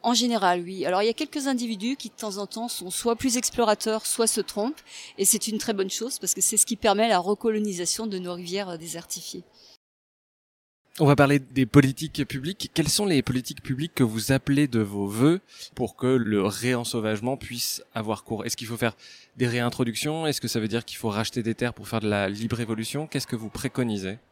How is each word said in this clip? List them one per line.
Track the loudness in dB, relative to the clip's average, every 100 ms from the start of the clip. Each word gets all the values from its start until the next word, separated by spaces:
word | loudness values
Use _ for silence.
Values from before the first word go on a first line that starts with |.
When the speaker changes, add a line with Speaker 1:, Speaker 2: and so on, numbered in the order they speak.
Speaker 1:
En | 2 2
général, | 2 4 4 2
oui. | -2 -4 0
Alors, | 2
il | 2
y |
a |
quelques | 0 -6 -4 -2
individus | -2 -2 -4 -4 -6
qui, | -8
de | -10
temps | -8 -6
en | -8
temps, | -8 -8
sont | -8 -8
soit | -2 0 0
plus | 0 0
explorateurs, | 0 2 2 2 0 -2 -2
soit | 0 0
se | 0
trompent. | -2 -2 -4 -4 -14 -18 -16 0
Et | 2
c'est | 2 0
une | -4
très | 0
bonne | 2 2
chose, | -2 -6 -6
parce | -4
que | 0
c'est | 0 2
ce | 0
qui | 2
permet | 2 4 4
la | 4
recolonisation | 2 0 0 0 -2 -2 -4 -2 -4
de | -6
nos | -6
rivières, | -8 -6 -4 -4
euh, | -8
désertifiées. | -10 -12 -10 -10 -10 -14 -16 _ -20 -20 _ _ _ _ _ _ _ _ _ _ _ 2
Speaker 2:
On | 4
va | 8
parler | 6 4
des | 0 0 8
politiques | 8 8 2 -8 -6 -6
publiques. | -4 -6 -8 -4
Quelles | 0 2
sont | 2 4
les | 4
politiques | 4 -2 -2 -10
publiques | -6 -4 -4
que | 2
vous | 2 2 2
appelez | 2 4 2 4
de | 2
vos | 0 -2 -2
vœux | 4 4 4 _ -20 -16 -6
pour | -6 -2
que | 2
le | 2 2 2 2
réensauvagement | 0 -2 0 -2 -2 -2 -2 -2 -4
puisse | -8 -6 -6 -6 -8
avoir | -8 -4 -6
cours ? | -4 -6
Est-ce | -6 -8
qu'il | -8
faut | -2
faire | -2 -4 -20 -20 -20 -2
des | 0
réintroductions ? | 0 -2 0 -2 -2 -4 -2 -2
Est-ce | -2
que | -2
ça | -2
veut | 0
dire | -2
qu'il | -4 -6
faut | -4
racheter | -2 -2 -2
des | -4
terres | -2 -4 -4
pour | -6
faire | -2
de | 0
la | 0 0
libre | -2 -4 -2
évolution ? | -2 -4 -4 -6 -4
Qu'est-ce | -6 -4
que | -6
vous | -8
préconisez ? | -8 -6 -2 -2 -2 -4 -8 _